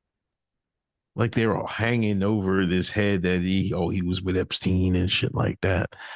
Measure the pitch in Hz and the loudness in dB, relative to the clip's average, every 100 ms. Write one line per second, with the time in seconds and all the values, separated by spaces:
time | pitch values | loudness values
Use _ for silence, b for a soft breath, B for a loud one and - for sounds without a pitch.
0 | _ _ _ _ _ _ _ _ _ _ | _ _ _ _ _ _ _ _ _ _
1 | _ - 113 120 113 90 82 - 113 120 | _ -4 -2 2 2 0 -2 -2 0 2
2 | 110 101 98 107 95 95 95 92 90 - | 2 0 2 0 2 2 2 0 0 0
3 | 104 98 90 92 90 95 95 87 87 95 | 0 2 0 0 0 0 0 0 -2 -2
4 | 90 92 95 92 90 - 95 92 92 90 | -2 -2 -2 -2 -2 -4 0 2 2 2
5 | 92 - - - 101 - 95 92 - B | 2 0 -2 0 -2 -2 0 0 -2 B
6 | B | B